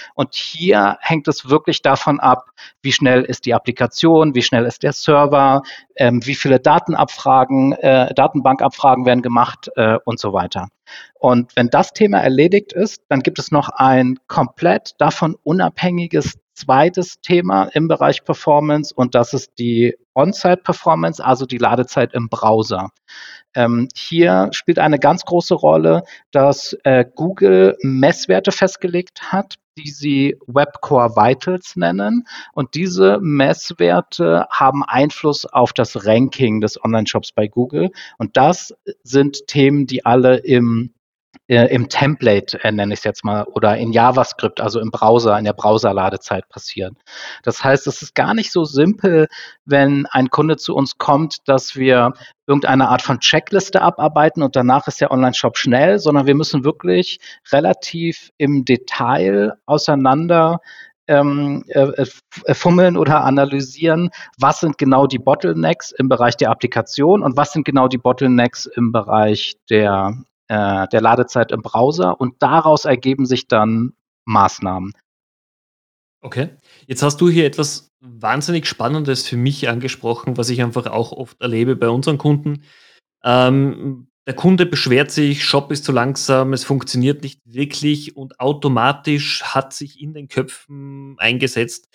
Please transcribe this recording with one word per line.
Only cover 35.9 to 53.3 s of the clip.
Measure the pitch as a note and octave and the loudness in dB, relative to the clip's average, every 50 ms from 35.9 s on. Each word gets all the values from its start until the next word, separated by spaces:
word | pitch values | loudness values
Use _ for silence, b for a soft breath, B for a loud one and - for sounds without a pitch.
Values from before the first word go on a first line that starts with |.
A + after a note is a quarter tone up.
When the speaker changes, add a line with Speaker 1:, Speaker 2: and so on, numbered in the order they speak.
| - A2+ G2 | -4 -6 0
Speaker 1:
Ranking | G#2 A2 A#2 C3 B2+ - - C3+ A#2 G#2+ A2 | 2 2 2 2 0 0 -2 -2 0 0 0
des | G#2+ G#2+ - - - | -2 -4 -6 -4 -4
Online-Shops | A2+ A2+ A2+ G#2+ - - A2 - - | -2 0 0 -2 -2 -4 -6 -6 -4
bei | - - G#2+ G#2 | -4 -4 -4 -2
Google. | - A#2+ B2 B2+ - D3+ E3+ F#3 B B B B B B | -2 -4 -4 -2 -2 -2 -4 -4 B B B B B B
Und | A#2 G#2+ - C3+ | -10 -2 0 2
das | C3+ D3+ F3+ - - - - _ _ - - - _ | 2 2 2 0 -6 -16 -20 _ _ -18 -18 -16 _
sind | B2+ B2 C#3 C#3+ C#3+ C#3 - - - | -2 0 2 2 2 -2 -8 -14 -6
Themen, | - D3 C3+ C3+ C#3+ C#3+ C#3 B2+ | 0 2 2 4 4 2 -2 -2
die | B2+ B2+ - | -4 -4 0
alle | A2+ A#2+ B2+ B2+ B2+ B2+ A#2+ | 2 2 4 4 4 4 2
im, | - - C3+ B2 A#2+ A#2 A#2 A2+ B2 B2 - _ _ _ _ _ _ _ _ - _ _ | 2 0 2 2 2 2 0 -2 -4 -6 -12 _ _ _ _ _ _ _ _ -20 _ _
äh, | A#2+ A#2+ A#2 B2+ - | 2 4 4 4 2
im | B2 A#2+ - | 0 -2 -2
Template, | - - C#3+ C#3 D3+ - - A#2 G#2 G2+ G2 - - - - | -2 0 0 0 0 0 2 2 2 2 0 -4 -10 -6 -4
äh, | A2+ | -4
nenne | G#2 G#2 G2+ G2+ G#2 | -2 -2 -4 -4 -6
ich's | - - | -6 -6
jetzt | G#2+ G2+ - - | -8 -8 -6 -6
mal, | A2 G2+ G#2 G#2 | -4 -4 -4 -6
oder | - - A2+ A2 G#2+ G#2 A2+ | -6 -4 0 0 2 2 0
in | A#2+ A#2 A2 | -2 0 2
JavaScript, | A#2 A#2 B2 B2+ C3 B2 - - - - G#2+ - - | 4 4 4 4 2 0 -2 -2 -6 -6 -6 -4 -4
also | - G#2+ G2+ A#2 | -6 -4 -4 -4
im | A2 A2 | -6 -6
Browser, | - - A2+ A2 A#2 A#2+ A#2 A2+ G#2 G#2+ | -6 0 2 4 4 4 4 2 0 0
in | A2 | 0
der | G#2 G#2 | -4 -6
Browser-Ladezeit | - - G#2+ G#2+ A2+ A#2 A2 G2 G2 F#2 F#2+ G2 F#2+ - - - F#2+ - - | -2 0 0 0 2 0 0 0 0 -2 -2 -4 -6 -8 -6 -8 -8 -8 -12
passieren. | _ - - - - G#2+ F#2+ F#2 - _ _ B B B B B B B B | _ -18 -16 -14 -10 -10 -10 -10 -12 _ _ B B B B B B B B
Das | B2 A2 - - | -6 -6 -2 0
heißt, | C#3 C#3 C#3+ - D3 | 2 2 2 0 -4
es | B2 - | -8 -10
ist | - - _ | -14 -8 _
gar | - C3 - G#3 | -4 -2 -2 -2
nicht | A3+ G#3 - | -2 -4 -4
so | - F3+ D#3+ | -2 -4 -4
simpel, | D3 D3 C3+ D3+ F3+ G#3+ - - F#3+ E3+ D#3+ D#3 B B B B B B B _ | -2 0 2 2 2 2 0 0 2 2 2 2 B B B B B B B _
wenn | - C#3+ C#3 C#3 C#3 C#3+ C#3 C#3 - | 0 2 2 4 4 2 0 -2 -2
ein | - C3+ C3 B2+ | -2 -2 0 0
Kunde | - - D3+ D#3 D#3 D3 | 0 0 0 0 0 -2
zu | - - - | -4 -4 -2
uns | C#3+ C#3 B2+ - - | -2 -2 -4 -6 -6
kommt, | - - C#3+ C#3+ D#3+ D3+ - - - - | -2 0 2 2 0 -2 -6 -10 -2 0
dass | C3+ C3 - - - | 0 0 0 -4 -6
wir | C3+ C3 C3 B2+ B2 A#2+ B2 C3 B B B B _ _ - | -2 2 2 4 4 2 0 -2 B B B B _ _ -2
irgendeine | C#3 C#3+ C#3 - C3 C3 C3 A2+ | 0 0 2 2 2 2 2 2
Art | B2+ B2+ - | 2 0 0
von | - C3+ A#2+ | -2 -4 -2
Checkliste | - - | 0 0